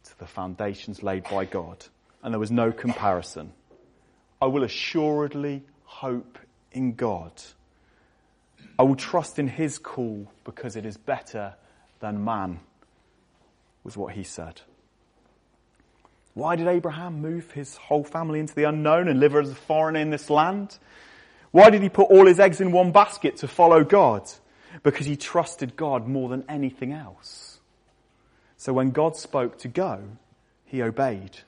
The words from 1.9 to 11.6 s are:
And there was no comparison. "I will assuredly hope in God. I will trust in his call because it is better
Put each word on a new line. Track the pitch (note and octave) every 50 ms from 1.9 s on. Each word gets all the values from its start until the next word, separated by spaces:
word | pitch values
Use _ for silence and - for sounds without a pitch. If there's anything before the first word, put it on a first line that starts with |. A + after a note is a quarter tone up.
| _ _ _ _ _ _
And | - A#2+ A#2
there | G#2+
was | A2 G#2+
no | A#2+ A#2+ A#2 A2+
comparison. | A2+ - - A#2+ A#2 - A2 G2+ F#2 F2 E2+ - - E2 D#2 D#2+ - _ _ _ - _ _ _ _ _ _ _ _ _ _ _ _ _
"I | C3
will | C3+ C3 C#3+ C3
assuredly | A2 - - - - - E3 D3+ D3+ D3 D3 D3 C#3+ - C#3+ C#3+ D3 C#3 C#3 C#3 _ _ _ _
hope | _ - - - C3 B2 B2 - - _ - - _ _ _ _ _
in | _ B2+ C3 B2+
God. | A2+ A#2+ B2 A2+ G2 F2 E2 E2 _ - - - _ _ _ _ _ _ _ _ _ _ _ _ _ _ _ _ _ _ _ _ _ _ - - _ -
I |
will | C3 C3+ C3+
trust | C3+ - - - F3 D3+ - - -
in | C#3+ C3
his | A2 - D#3+ D3 C3 -
call | - - - - B2 A2+ G#2+ G#2 G2+ - _ _ _
because | - - - - A#2+ G2
it | A2 G#2
is | A2 G2+ -
better | _ - C3 - - - - A2 G2+ G2 F#2+ _